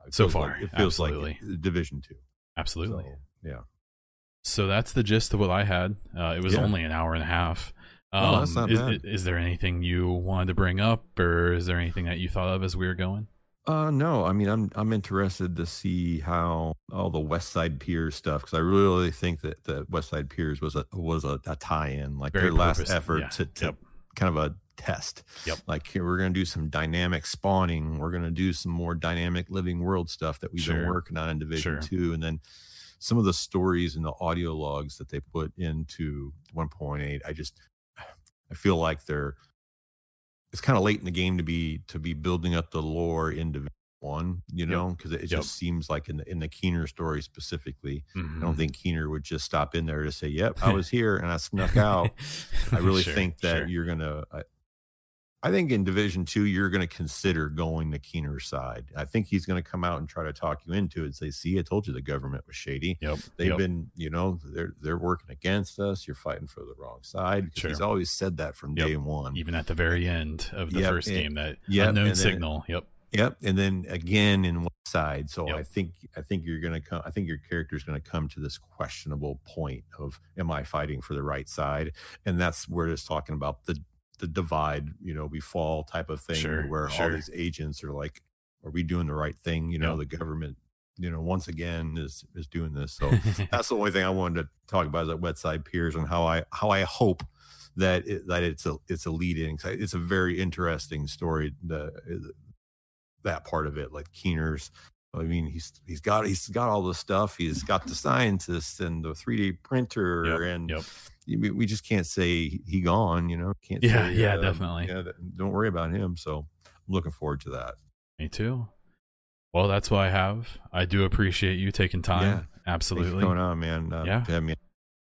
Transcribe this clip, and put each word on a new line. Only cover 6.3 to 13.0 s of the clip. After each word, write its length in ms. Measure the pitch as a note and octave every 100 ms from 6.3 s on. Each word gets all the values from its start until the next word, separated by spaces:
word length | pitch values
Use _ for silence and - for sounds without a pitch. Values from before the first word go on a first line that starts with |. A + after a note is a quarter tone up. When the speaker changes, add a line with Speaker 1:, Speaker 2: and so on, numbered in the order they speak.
| E2
Speaker 2:
it 40 |
was 120 | F#2
Speaker 1:
Yeah. 20 | G2
Speaker 2:
only 260 | G#2 F#2+
an 100 | D#2+
hour 220 | D#2+ E2
and 80 | E2
a 40 | D#2+
half. 460 | E2+ F2 E2 - - - - _ G2
Speaker 1:
Oh, 180 | F#2+ F#2+
that's 160 | -
Speaker 2:
Um, 20 | E2+
Speaker 1:
not 140 | A2+
Speaker 2:
is, 120 | A2
Speaker 1:
bad. 180 | B2+ A2
Speaker 2:
is 200 | - G2
there 120 | F2+ F2
anything 460 | F2 F2 F#2 F2
you 260 | F2 F2 F2+
wanted 360 | F2+ F2+ F#2 F#2
to 60 |
bring 260 | F2 F#2 F2+
up, 380 | A2 A2+ - -
or 340 | F2 E2+ F2
is 140 | F2 F2+
there 120 | F2
anything 280 | F2 F2+ E2+
that 120 | E2+
you 100 | F2+
thought 200 | G2 F#2
of 140 | F#2
as 140 | F#2+ F#2
we 100 | F#2
were 80 |
going? 340 | F2+